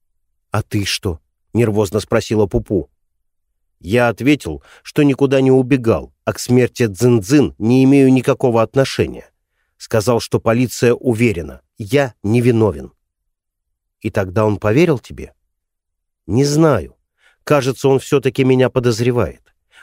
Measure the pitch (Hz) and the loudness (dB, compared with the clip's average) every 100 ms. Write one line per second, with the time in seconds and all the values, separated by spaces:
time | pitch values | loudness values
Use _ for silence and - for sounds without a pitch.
0 | _ _ _ _ _ 104 - 104 95 - | _ _ _ _ _ -6 -4 -6 -6 -6
1 | 98 82 _ _ _ 104 113 104 101 104 | -8 -10 _ _ _ -2 0 0 0 -2
2 | - 113 - 107 101 117 - 98 - _ | -2 -4 -2 0 0 -2 -2 -4 -4 _
3 | _ _ _ _ _ _ _ _ 90 120 | _ _ _ _ _ _ _ _ -2 0
4 | 120 104 123 143 85 73 _ - - - | 0 0 0 0 -2 -12 _ -20 -8 0
5 | 143 131 139 135 131 131 123 139 113 101 | 0 2 0 2 4 2 2 -2 0 -2
6 | 92 _ - - - 123 120 - 110 92 | -4 _ -8 -6 0 2 2 0 -4 0
7 | 123 120 95 147 101 - 107 131 135 139 | 2 2 2 0 0 -2 0 2 4 4
8 | 135 131 131 127 131 113 113 135 135 - | 4 2 0 0 0 0 0 0 -2 -2
9 | 92 92 - _ _ _ _ _ - 113 | -4 -4 -20 _ _ _ _ _ -4 -2
10 | 104 117 - 113 113 117 123 - 120 120 | 0 -2 -2 -4 0 0 -2 0 0 0
11 | 131 110 117 85 71 64 _ - 101 143 | -2 0 0 -2 -10 -16 _ -16 -4 -2
12 | 135 - 101 120 120 117 107 73 - _ | -2 -4 -2 0 2 2 0 -2 -14 _
13 | _ _ _ _ _ _ _ _ _ _ | _ _ _ _ _ _ _ _ _ _
14 | 110 107 92 90 107 101 107 123 170 127 | -8 -4 -4 0 0 0 -2 0 0 -2
15 | - - - _ _ _ _ _ _ _ | -6 -18 -18 _ _ _ _ _ _ _
16 | _ _ - 110 143 147 160 113 67 _ | _ _ -4 -2 0 2 2 2 -4 _
17 | _ _ _ _ - 147 131 120 139 135 | _ _ _ _ 0 0 0 -2 0 0
18 | - 139 131 - 131 127 127 131 120 107 | 0 -2 -2 0 2 2 2 0 -2 -2
19 | 120 120 85 - _ _ _ _ | -2 -2 -4 -6 _ _ _ _